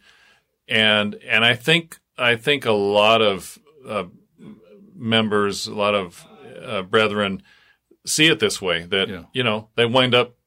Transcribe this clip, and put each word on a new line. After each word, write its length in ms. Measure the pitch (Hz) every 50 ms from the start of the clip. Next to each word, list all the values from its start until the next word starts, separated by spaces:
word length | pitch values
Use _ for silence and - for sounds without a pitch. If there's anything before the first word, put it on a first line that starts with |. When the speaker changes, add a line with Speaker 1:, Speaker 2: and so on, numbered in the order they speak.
| _ _ _ _ _ _ _ _ _ _ _ _ _ -
Speaker 1:
And, 480 | 120 110 110 107 107 104 104 104 104 - -
and 180 | 123 117 110 113
I 100 | 117 123
think, 420 | 117 - 160 160 170 165 - - - _ _ _
I 200 | - 127 120 117
think 280 | 113 113 147 143 139 -
a 80 | 120 107
lot 480 | 104 101 101 104 104 104 110 113 113 110
of, 360 | 104 98 87 82 - - - _ _ _ _ -
uh, 180 | 120 107 101 92 90 107 - _ _ _ _ - - - - _ _ - - - - -
members, 720 | - 120 113 113 113 110 107 104 104 101 101 95 - -
a 80 | 110 107
lot 200 | 107 101 104 104
of, 320 | 101 95 87 - - - - - - - - - 85 -
uh, 180 | 131 113 98 95
brethren 600 | 92 113 110 110 104 104 104 104 98 95 90 - _ _ _ _ _ _ _ _ _ _ _ _
see 200 | - - - 156
it 120 | 160 160 156
this 220 | 110 98 - -
way, 240 | 104 90 85 82 85
that, 240 | 87 101 95 95 92
Speaker 2:
Yeah. 160 | 98 87 82 - -
Speaker 1:
you 100 | 127 123
know, 260 | 117 107 110 113 - _
they 100 | - 117
wind 280 | 117 117 131 127 123 117
up 220 | 123 120 - _ _ _